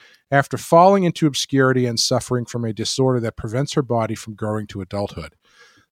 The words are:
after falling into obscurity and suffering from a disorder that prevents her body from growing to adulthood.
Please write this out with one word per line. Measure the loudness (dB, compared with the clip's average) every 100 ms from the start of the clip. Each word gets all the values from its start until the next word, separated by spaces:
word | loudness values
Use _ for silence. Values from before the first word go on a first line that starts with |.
| -14 _ _
after | 0 0 -6
falling | 2 6 6 6
into | 2 0 0
obscurity | 0 -2 2 4 4 0
and | -2
suffering | 0 -2 -2 -4
from | -4 -6
a | -6
disorder | -4 -6 0 2 2
that | -2 -6
prevents | -6 -4 -2
her | -2
body | 0 -2 -2
from | -6 -10
growing | -8 -6 -4 -6
to | -10
adulthood. | -8 -6 -6 -8 -14 _ _ _ -20 _ _